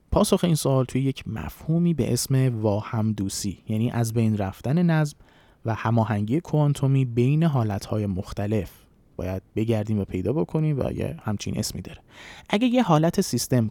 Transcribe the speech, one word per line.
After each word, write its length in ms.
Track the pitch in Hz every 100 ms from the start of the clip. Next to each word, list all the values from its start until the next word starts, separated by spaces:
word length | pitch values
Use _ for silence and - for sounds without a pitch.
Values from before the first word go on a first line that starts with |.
| _
پاسخ 320 | - 214 190
این 100 | 175
سوال 300 | 160 139 135
توی 180 | 127 127
یک 260 | 135 131 -
مفهومی 680 | 110 - - - 165 170
به 180 | 156 117
اسم 480 | 123 - 135 131 117
واهمدوسی، 1000 | 107 101 104 117 110 104 98 - 104 85 -
یعنی 220 | 110 117
از 220 | 113 117
بین 240 | 113 110 107
رفتن 460 | 95 95 113 151
نظم 340 | 175 160 151 - - _ _ _
و 100 | 113
هماهنگی 640 | 110 113 117 107 104 107 143
کوانتومی 640 | - 151 147 143 135 135
بین 380 | 131 117 123 151
حالت‌های 640 | 165 139 110 101 - 107 104
مختلف، 640 | 92 - - 104 110 87 - - _ _ -
باید 260 | 90 92 - -
بگردیم 420 | 113 113 107 107
و 60 |
پیدا 280 | 95 92 92
بکنیم 480 | 143 170 160 156 143
و 120 | -
یه 240 | - - 165
همچین 360 | - 104 - -
اسمی 240 | 107 -
داره. 180 | 92 - _ - - - -
اگه 180 | 208 247
یه 160 | 247
حالت 380 | 220 151 160 -
سیستم 500 | 190 120 - 127 110